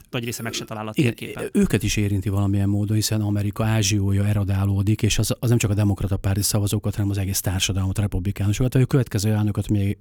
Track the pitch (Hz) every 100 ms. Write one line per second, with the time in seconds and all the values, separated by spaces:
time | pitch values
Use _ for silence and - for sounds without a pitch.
0 | - 131 120 113 113 - 117 110 107 107
1 | 120 - 113 - - 202 196 104 104 -
2 | 101 101 101 98 101 101 98 101 104 107
3 | - 107 104 104 101 - 110 110 101 107
4 | 98 98 101 104 95 98 101 98 98 110
5 | 104 - 107 - 117 120 101 101 101 92
6 | 104 98 98 98 - 107 101 104 107 101
7 | 101 101 95 98 104 92 - 95 95 92
8 | 101 92 98 98 101 101 127 131 123 143
9 | 117 104 107 107 107 104 - 107 98 -